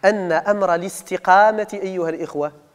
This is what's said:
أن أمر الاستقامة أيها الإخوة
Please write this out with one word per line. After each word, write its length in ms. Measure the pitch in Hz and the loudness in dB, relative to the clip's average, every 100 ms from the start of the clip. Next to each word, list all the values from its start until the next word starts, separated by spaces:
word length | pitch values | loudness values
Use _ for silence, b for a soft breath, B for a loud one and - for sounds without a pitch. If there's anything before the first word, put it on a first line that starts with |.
أن 280 | 190 208 180 | 2 0 0
أمر 420 | 160 202 208 190 | -2 0 0 0
الاستقامة 920 | 170 185 - - 180 - 190 214 214 208 208 | 0 -4 -12 -8 -6 4 6 6 2 -6 -8
أيها 260 | 196 185 165 | -8 -4 -6
الإخوة 440 | 160 156 147 147 147 _ | -6 -8 -6 -6 -8 _